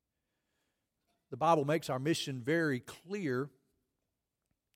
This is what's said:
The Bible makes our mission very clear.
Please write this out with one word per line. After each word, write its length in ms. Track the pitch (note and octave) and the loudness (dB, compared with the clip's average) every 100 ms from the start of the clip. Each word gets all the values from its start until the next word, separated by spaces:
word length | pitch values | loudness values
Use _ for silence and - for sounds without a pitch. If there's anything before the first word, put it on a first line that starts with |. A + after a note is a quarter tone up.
| _ _ _ _ _ _ _ _ _ _ _ _ _ | _ _ _ _ _ _ _ _ _ _ _ _ _
The 60 | B2+ | 0
Bible 280 | D#3 D#3+ | 4 4
makes 240 | C#3 D#3+ - | 4 0 0
our 120 | C3 | -2
mission 420 | C#3+ D#3+ D3 C3 | 0 -2 -2 -6
very 360 | A#2 E3 D#3+ B2 | -2 0 0 -2
clear. 680 | - - E3 G3+ D#3 B2 D3 _ _ _ _ _ _ _ _ _ _ _ _ | -6 -18 -10 -6 -2 -2 -4 _ _ _ _ _ _ _ _ _ _ _ _